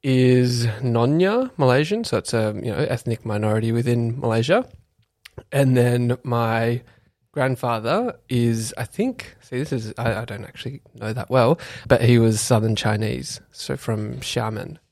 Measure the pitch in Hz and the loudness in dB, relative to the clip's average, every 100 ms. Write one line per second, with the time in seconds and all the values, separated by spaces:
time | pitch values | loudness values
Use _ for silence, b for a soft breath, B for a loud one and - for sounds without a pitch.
0 | 135 131 127 127 123 120 117 110 127 117 | 2 4 6 6 4 0 -2 -2 -2 2
1 | 120 156 185 233 254 - 135 127 151 208 | 2 4 2 2 -2 0 4 4 2 -2
2 | 233 104 - 117 110 104 - 104 143 120 | -2 -4 -2 -2 -2 -2 -6 -4 -2 -4
3 | - 113 113 104 107 110 113 117 120 120 | -4 -6 -4 -2 0 0 0 0 0 0
4 | 117 120 120 113 120 196 254 - _ _ | 0 -2 -2 0 2 0 0 -12 _ _
5 | _ _ - - - 139 135 127 120 120 | _ _ -20 -20 -4 2 4 6 4 4
6 | 120 123 - 117 113 113 113 120 - b | 0 -2 -2 -2 0 0 0 -2 -6 b
7 | b _ _ - 131 127 127 113 110 180 | b _ _ -4 -2 -2 -2 -2 0 -2
8 | 247 - _ 127 120 113 110 - 107 - | -2 -8 _ 0 2 0 -4 -8 -10 -4
9 | 240 262 - - _ 127 156 127 110 - | -4 -4 -14 -20 _ -8 -4 -6 -6 -4
10 | 117 110 117 104 101 - 131 135 _ - | -2 -2 -6 -10 -14 -12 -12 -12 _ -12
11 | 107 117 - 127 117 170 B B B 123 | -8 -8 0 4 4 2 B B B 4
12 | 120 120 113 107 - 117 110 107 110 107 | 6 6 6 2 2 2 2 -2 -2 -2
13 | 110 123 135 - _ - - 139 - 107 | -2 -6 -8 -14 _ -16 -8 -8 -4 -6
14 | 107 123 - - 110 110 - 156 _ | -6 -8 -6 -4 -4 -6 -10 -14 _